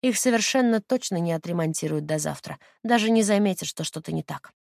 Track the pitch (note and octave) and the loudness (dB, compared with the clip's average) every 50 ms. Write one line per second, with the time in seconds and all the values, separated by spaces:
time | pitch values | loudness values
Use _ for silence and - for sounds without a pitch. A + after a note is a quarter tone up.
0 | - B3+ A3+ - - B3+ A#3 A3+ - - - C4+ B3+ A#3+ A3+ A3 G#3 _ B3+ B3+ | 2 0 0 2 2 2 2 2 2 2 2 2 4 4 2 2 0 _ -2 -2
1 | - - G3 F3 E3+ E3+ E3 D#3+ - E3+ E3+ E3+ E3 D#3+ D#3+ - - D#3 D#3 D3+ | -2 -2 -2 -2 0 0 -2 -2 -4 -4 -2 -2 -2 -2 -2 -4 -4 -4 -4 -4
2 | D3+ D3+ D#3 D3+ D3 D#3 D3 - - - D3 - _ _ _ _ _ A3 A#3+ A#3 | -4 -4 -4 -4 -4 -4 -6 -8 -12 -14 -14 -14 _ _ _ _ _ 2 2 2
3 | G#3+ A3 A3+ A3+ A3 G3+ G#3+ G3+ G#3 G3+ F3+ - - D3+ - - E3 - - D#3+ | 4 4 4 4 4 4 4 4 4 2 0 -2 -6 -10 -8 -8 -8 -8 -8 -10
4 | D#3+ - E3 D#3+ D#3 - D#3+ - _ - _ _ _ | -8 -6 -6 -6 -6 -8 -12 -12 _ -18 _ _ _